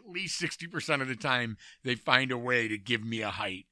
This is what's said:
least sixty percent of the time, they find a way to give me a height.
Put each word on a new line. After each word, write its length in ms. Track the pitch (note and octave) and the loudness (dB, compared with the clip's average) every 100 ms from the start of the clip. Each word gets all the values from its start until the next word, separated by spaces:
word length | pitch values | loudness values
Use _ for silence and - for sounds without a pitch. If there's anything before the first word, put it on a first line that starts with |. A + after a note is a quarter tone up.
| A3+ | -12
least 300 | F3+ F#3+ - | -10 -6 -4
sixty 300 | E3+ - E3+ | -4 -6 -6
percent 340 | D#3+ - C#3+ | -6 0 0
of 60 | C3 | 0
the 80 | A#2 | -2
time, 420 | C#3+ B2 A#2 G#2+ - - | 2 2 0 -4 -12 -8
they 120 | B2+ A#2+ | -2 0
find 360 | - B2+ C3 | 6 6 6
a 60 | B2 | -2
way 300 | B2 B2 A2+ | 2 2 2
to 100 | G#2+ | -2
give 280 | G2+ A#2 A2+ | -2 -2 -2
me 160 | A2+ | -4
a 80 | G#2+ | -4
height. 380 | F#2 G2+ F#2 - | -2 -4 -6 -12